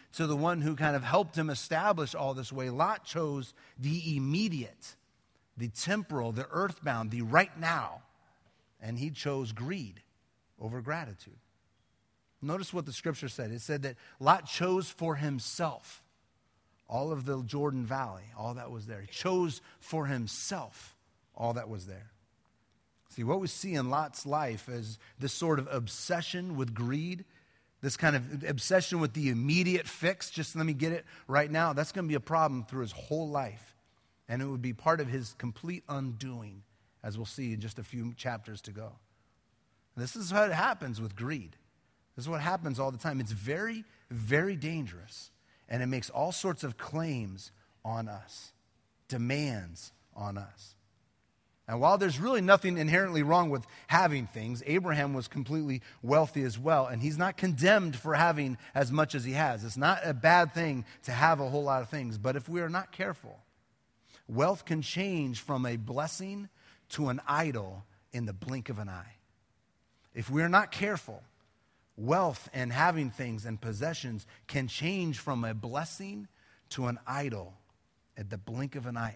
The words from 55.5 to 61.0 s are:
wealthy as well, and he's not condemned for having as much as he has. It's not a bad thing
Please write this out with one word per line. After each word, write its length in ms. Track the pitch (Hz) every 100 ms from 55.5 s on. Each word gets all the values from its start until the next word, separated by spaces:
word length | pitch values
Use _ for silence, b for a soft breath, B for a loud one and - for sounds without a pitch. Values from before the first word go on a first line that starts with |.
| 156 147 131 B B
wealthy 420 | 120 151 151 147
as 120 | 131 110
well, 300 | 147 151 127
and 160 | 117
he's 160 | 147 151
not 180 | 185 -
condemned 600 | 185 131 180 214 175 120
for 180 | 156
having 440 | 147 170 151 135 117 B 143
as 160 | 127
much 240 | 147 151 139
as 80 |
he 80 | 120
has. 320 | 139 147 113
It's 120 | 113 117
not 220 | 151 190
a 100 | 165
bad 400 | 127 160 175 165
thing 300 | 165 160 131 - B